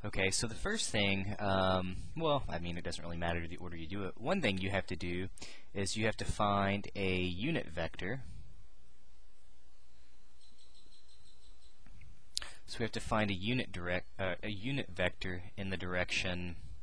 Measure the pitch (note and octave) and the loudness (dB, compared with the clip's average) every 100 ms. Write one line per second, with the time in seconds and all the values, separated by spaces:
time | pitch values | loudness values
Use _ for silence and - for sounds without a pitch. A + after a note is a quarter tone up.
0 | G#2 F#2+ F#2+ F#2 A#2 A2 F#3+ A3 - A2+ | 0 4 4 4 0 0 0 0 2 4
1 | G2+ G2 G2 G2+ G#2 F#2+ F#2 F#2 F#2 F#2 | 4 4 2 0 2 4 6 4 2 -2
2 | - - D#3+ C#3+ - E2+ E2+ E2+ E2+ E2+ | -4 0 2 2 2 -2 -2 -2 -2 -4
3 | E2+ E2+ E2+ E2+ E2 E2 E2+ E2 D#2+ F#2+ | -4 -2 0 0 -2 -4 -4 -4 -4 -2
4 | F#2+ - A#2 F#3+ B2+ F#2+ F#2+ G2 F2+ F2+ | -2 -2 0 2 4 2 2 0 0 -2
5 | F2 F2 F#2+ - - - - - G2 G#2+ | 0 0 -2 -4 -4 -4 -4 -2 0 2
6 | A2 - A2+ - G#2 G2+ G2 G2+ - G#2 | 0 0 0 2 4 6 4 2 0 0
7 | F#2+ F#2 F2+ F2 B2+ D#3+ - D#2+ E2 - | 2 4 2 2 0 0 0 -2 -2 -2
8 | F#2 C3+ A#2 - - - - - - - | -2 -2 -2 -4 -4 -4 -4 -4 -4 -6
9 | - - - - - - - - - - | -4 -6 -6 -6 -4 -4 -4 -4 -4 -4
10 | - - - - - - - - - - | -4 -4 -4 -4 -4 -4 -4 -4 -4 -4
11 | - - - - - - - - - - | -4 -4 -4 -4 -2 -2 -2 -2 -2 -2
12 | - - - - - - - - A2 A2 | -2 -4 -2 -2 -2 -4 -4 0 0 0
13 | - A2+ G#2 F#2+ G2 B2+ - F2 F2 F2+ | 2 4 4 2 2 2 0 -2 0 0
14 | - - F#2+ F2 G#2+ G#2 A#2 C#3 - F2 | 0 0 0 0 -2 -2 -2 -2 -2 2
15 | F2+ - F#2+ F2+ F#2 - G2 F#2 F2+ F2+ | 2 2 -2 -2 -2 -2 -2 0 0 0
16 | F2+ - F#2+ F2+ F2+ E2 - - | 2 2 0 0 -2 -4 -4 -4